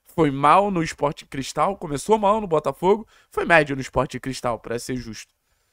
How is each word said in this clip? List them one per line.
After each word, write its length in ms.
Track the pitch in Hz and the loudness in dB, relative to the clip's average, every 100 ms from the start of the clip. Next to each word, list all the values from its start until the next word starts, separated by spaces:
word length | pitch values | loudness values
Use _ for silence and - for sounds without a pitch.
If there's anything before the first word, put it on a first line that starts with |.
foi 260 | _ - 147 | _ 0 0
mal 400 | 135 147 170 202 | 2 4 6 4
no 120 | 180 | 0
Sporting 440 | 160 - 143 - - | -4 -2 -4 -4 -10
Cristal, 500 | 139 131 - 165 196 | -10 -6 -2 -2 -2
começou 420 | 165 143 - 220 | -6 -6 0 2
mal 220 | 196 220 | 2 0
no 60 | 208 | 0
Botafogo, 600 | 156 139 - 175 214 220 _ _ | -2 0 0 0 0 -2 _ _
foi 140 | - | -4
médio 300 | 320 165 147 139 | 4 4 4 -2
no 60 | |
Sporting 360 | 127 131 135 127 | -4 -4 -4 -6
Cristal, 400 | 135 127 123 110 | -10 -6 -6 -6
pra 200 | - 117 | -6 -8
ser 180 | - 127 | -6 -8
justo. 380 | 113 107 - _ _ _ _ | -8 -14 -18 _ _ _ _